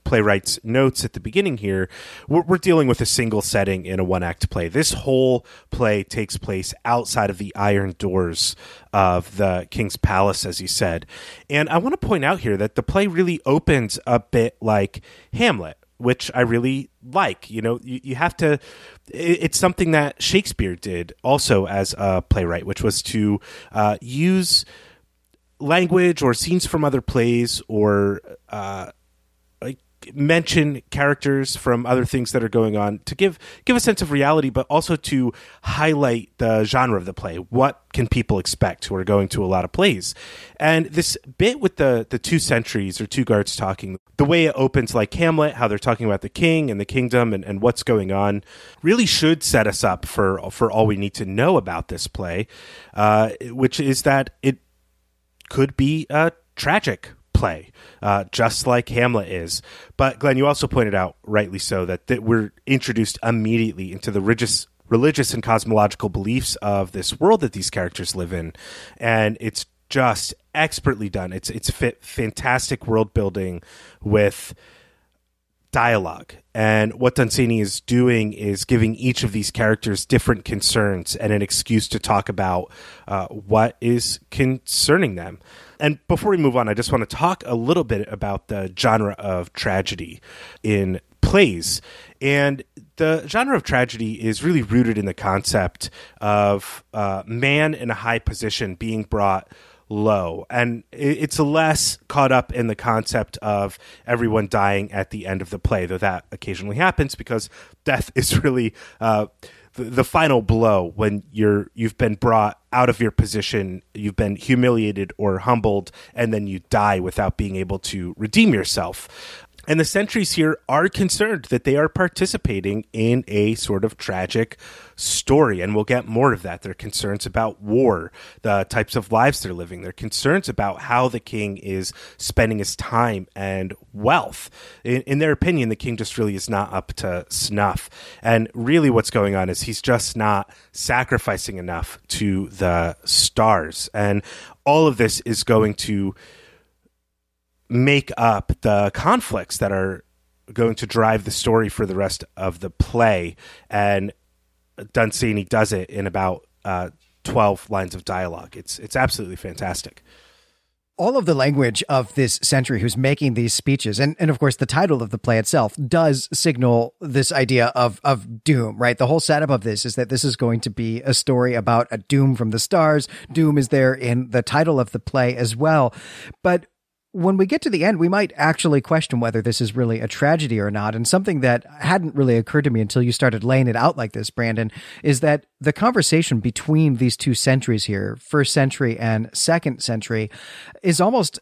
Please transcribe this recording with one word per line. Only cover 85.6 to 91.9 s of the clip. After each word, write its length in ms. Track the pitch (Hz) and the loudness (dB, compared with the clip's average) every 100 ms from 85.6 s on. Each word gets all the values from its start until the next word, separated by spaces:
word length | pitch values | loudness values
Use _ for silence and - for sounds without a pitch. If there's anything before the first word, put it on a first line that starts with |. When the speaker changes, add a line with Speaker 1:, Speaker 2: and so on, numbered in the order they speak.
| - - | -18 -2
Speaker 1:
And 180 | 151 147 - | -2 0 -2
before 240 | 170 202 | 0 2
we 60 | 180 | 4
move 200 | 143 123 | 4 2
on, 120 | 107 | 0
I 60 | |
just 180 | 104 - | 0 0
want 100 | 131 107 | -2 -2
to 80 | - | -2
talk 260 | 170 190 | -2 -2
a 120 | - 117 | -4 -2
little 260 | 120 175 | 0 0
bit 240 | 117 104 104 | 0 -4 -4
about 380 | 104 101 98 - | -6 -6 -6 -6
the 260 | 101 95 92 | -8 -8 -2
genre 360 | 120 110 101 - | 2 2 0 -4
of 340 | 101 90 85 | -4 -4 -6
tragedy 680 | - 110 95 95 92 80 - - - - - | -6 -2 -2 -2 -6 -12 -16 -20 -20 -20 -8
in 380 | 107 101 95 92 _ - | 0 0 0 -4 _ -2
plays. 640 | - 196 147 87 - - - | 2 4 4 2 -6 -6 -10